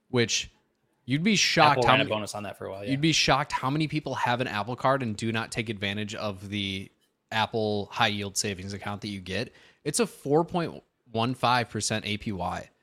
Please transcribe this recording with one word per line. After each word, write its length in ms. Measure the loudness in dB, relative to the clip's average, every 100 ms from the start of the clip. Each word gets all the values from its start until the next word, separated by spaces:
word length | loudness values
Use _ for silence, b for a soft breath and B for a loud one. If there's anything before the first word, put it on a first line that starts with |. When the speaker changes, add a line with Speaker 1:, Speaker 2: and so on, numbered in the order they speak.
| _
Speaker 1:
which 400 | 0 2 0 -4 _ _ _ _ _ -4
you'd 180 | 0
be 120 | 4 4
shocked 420 | 4 6 6 6
Speaker 2:
Apple 80 | 6
Speaker 1:
how 60 |
Speaker 2:
ran 60 | 4
a 40 |
Speaker 1:
many, 60 | 2
Speaker 2:
bonus 240 | -2 -6
on 100 | -8
that 120 | -10 -10
for 100 | -10
a 40 |
while, 140 | -8
yeah. 80 | -4
Speaker 1:
you'd 80 | 0
be 120 | 2
shocked 380 | 4 4 2 2
how 200 | -2 -2
many 180 | 0 -2
people 260 | -2 -4
have 260 | -2 0 0
an 60 | 0
Apple 300 | -2 -4 0
Card 260 | 2 2
and 140 | 0 -2
do 160 | -2
not 180 | -2 -2
take 180 | -4 -6
advantage 460 | -4 -4 -2 -4
of 340 | -4 -6 -6 -6
the 420 | -4 -2 -4 -8 _ _ _ _
Apple 540 | 0 0 0 0 0 -4
high 180 | 0 0
yield 280 | 0 -4 -4
savings 360 | -4 -4 -8
account 280 | -10 -8 -8
that 80 | -6
you 120 | -8
get. 320 | -4 -4 -4 b b b
It's 160 | -4 -2
a 60 | -2
four 380 | -4 2 2
point 380 | 2 0 -4 -6 -16 _ _
one 240 | -2 0
five 340 | 2 2 2 2
percent 380 | -2 -2 -2 -2
A 100 | -4
P 120 | -4
Y. 360 | -4 -4 -4 -8 _